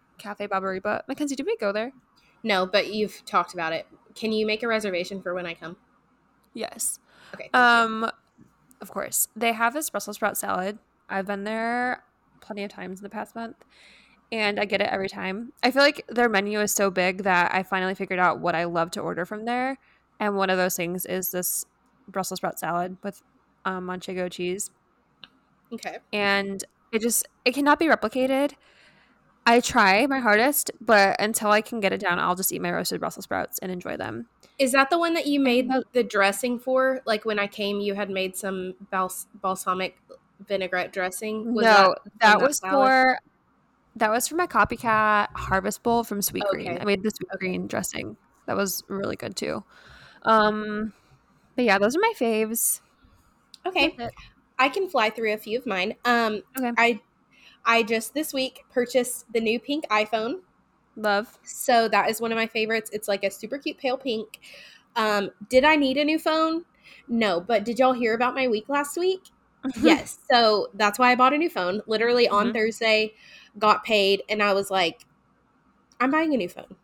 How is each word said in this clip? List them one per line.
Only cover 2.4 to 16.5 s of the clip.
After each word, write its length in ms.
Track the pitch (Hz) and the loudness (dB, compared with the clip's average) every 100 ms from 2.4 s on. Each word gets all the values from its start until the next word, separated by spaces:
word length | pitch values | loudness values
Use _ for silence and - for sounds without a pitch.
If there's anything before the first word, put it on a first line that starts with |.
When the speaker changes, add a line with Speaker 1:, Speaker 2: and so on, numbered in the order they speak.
Speaker 2:
No, 240 | 220 190 185 | -2 0 2
but 260 | 202 175 | 0 0
you've 300 | 214 202 - - | -2 -4 -4 -2
talked 260 | 190 175 | -2 -2
about 200 | 175 160 | -4 -6
it. 140 | 165 - - _ | -6 -8 -20 _
Can 180 | - 220 | -8 -4
you 140 | 214 214 | -2 0
make 160 | 214 | -2
a 60 | 233 | -2
reservation 520 | 220 208 180 180 196 | -2 -2 -4 -6 -8
for 120 | 185 | -8
when 120 | 180 175 | -8 -8
I 80 | |
come? 220 | 170 160 180 _ _ _ _ _ _ _ | -12 -14 -16 _ _ _ _ _ _ _
Speaker 1:
Yes. 440 | 233 - - - - _ _ - | -12 -12 -6 -8 -8 _ _ -20
Speaker 2:
Okay, 140 | - - | -16 -2
thank 20 | |
you. 60 | 254 | 4
Speaker 1:
Um, 500 | 247 233 226 220 226 - _ _ - _ _ _ | 6 6 4 0 -6 -6 _ _ -20 _ _ _
of 100 | - | -12
course. 380 | - 64 - - 220 | -10 -6 -4 -4 -2
They 160 | 233 | -2
have 200 | 220 233 | 0 -2
this 160 | 285 311 | -2 -6
Brussels 260 | 202 208 202 | -6 -8 -4
sprout 200 | 208 - | -4 -2
salad. 420 | 202 190 190 214 _ _ _ | -4 -4 -4 -8 _ _ _
I've 180 | 196 190 | -6 -4
been 180 | 202 | -6
there 600 | 202 220 226 240 247 - _ _ _ _ | -6 -4 -2 -2 -4 -6 _ _ _ _
plenty 240 | - 202 | -14 -10
of 60 | 202 | -10
times 300 | 196 185 185 | -10 -12 -12
in 20 | |
the 80 | 202 | -12
past 240 | 214 220 | -12 -12
month, 220 | 226 226 - _ _ - - _ _ _ | -12 -14 -16 _ _ -20 -20 _ _ _
and 300 | 226 208 202 | -2 -2 0
I 40 | 202 | -2
get 140 | 196 | 0
it 80 | 202 | 0
every 180 | 196 190 | -2 -4
time. 440 | 202 185 196 233 - | -6 -6 -6 -10 -2
I 80 | 247 | 0
feel 120 | 262 | 4
like 220 | 285 294 - | 4 2 -4
their 200 | 233 240 | 0 2
menu 320 | 202 202 | 2 0